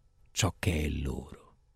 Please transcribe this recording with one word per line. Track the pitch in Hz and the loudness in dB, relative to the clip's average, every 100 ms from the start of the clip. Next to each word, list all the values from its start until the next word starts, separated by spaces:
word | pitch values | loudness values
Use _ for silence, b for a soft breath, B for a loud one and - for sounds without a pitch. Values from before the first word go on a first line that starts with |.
| _ _ - | _ _ -6
Ciò | - 95 - | 0 0 0
che | - 78 | 0 2
è | 76 | 0
loro | 69 69 64 - - - - _ | 0 -2 -4 -8 -16 -20 -20 _